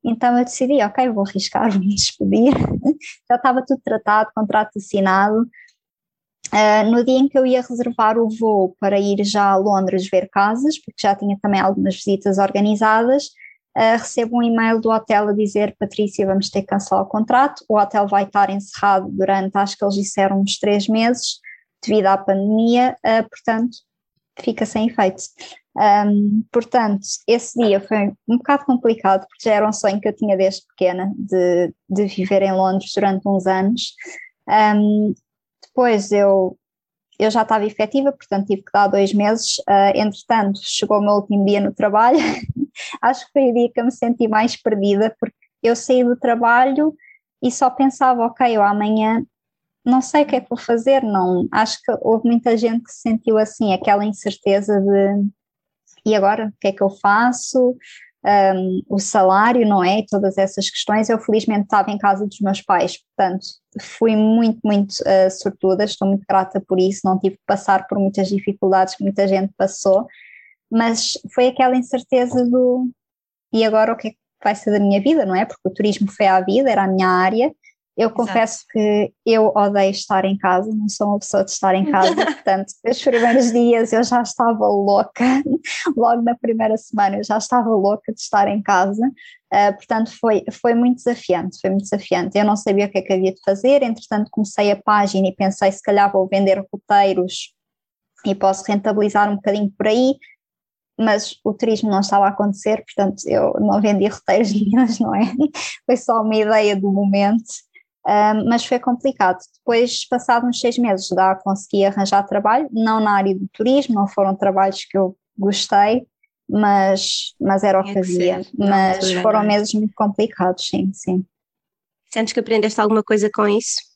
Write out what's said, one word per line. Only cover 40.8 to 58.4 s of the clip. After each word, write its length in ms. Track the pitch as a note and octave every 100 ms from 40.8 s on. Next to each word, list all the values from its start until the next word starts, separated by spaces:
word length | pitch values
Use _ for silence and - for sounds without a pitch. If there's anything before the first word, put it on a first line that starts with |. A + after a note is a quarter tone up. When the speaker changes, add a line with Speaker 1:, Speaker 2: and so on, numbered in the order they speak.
| G3+ G#3
Speaker 1:
o 40 |
meu 120 | G#3
último 300 | G#3 G3+ G3+
dia 160 | G3 G3+
no 120 | G3+
trabalho. 440 | - G#3+ G#3 A#3 D4+
<laughs> 540 | D#4 - - - - - - -
Acho 240 | A#3+ C4 -
que 60 |
foi 180 | D4 C4
o 40 |
dia 160 | A#3 A#3+
que 80 | A#3+
eu 40 |
me 80 | A#3
senti 360 | - A#3 A#3+ A3+
mais 280 | G#3+ A#3 -
perdida, 580 | A#3 G#3 G3+ G3+ A3 A3
porque 160 | - _ _ _
eu 140 | A3+ A#3
saí 280 | - B3+
do 120 | A#3+ B3
trabalho 800 | B3 A#3 A#3 A#3+ C4 C4+ D#4 D4+ - _ _ _
e 80 | B3+
só 200 | - C4
pensava, 540 | B3+ C4+ - C4 B3 A#3
"Ok, 300 | - B3 A3
eu 60 |
amanhã 640 | G3+ G#3 G#3 A3 G#3+ A3+ - _ _ _ _ _
não 180 | B3 B3+
sei 200 | B3+ D4+
o 40 | D4
que 100 | B3
é 40 |
que 80 | B3
vou 100 | A#3+
fazer", 440 | - A#3 A#3 C4+
não, 460 | A#3 G3 F#3 F3+ F3+
acho 280 | - A3 -
que 100 | - A3
houve 240 | - A3+ A#3
muita 280 | A#3 A#3+ A3+
gente 280 | A3+ A#3
que 80 | A#3
se 80 | -
sentiu 360 | A#3 A3+ - A3
assim, 340 | G#3+ - G#3+
aquela 320 | F#3 - G3+
incerteza 760 | G#3 G#3 G#3 F#3+ - G3 G3+ G#3
de, 500 | G3 G3 G3 G3+ G3+ _ _ _ _ _ _ _ A3
"E 80 |
agora, 340 | G#3+ G3 A3 A3
o 40 | -
que 80 | G3+
é 40 |
que 100 | G3
eu 80 | G3
faço?" 840 | G3 G3+ G#3 B3 B3 - C4 B3 B3+ - - - _
Ahm, 580 | - G3+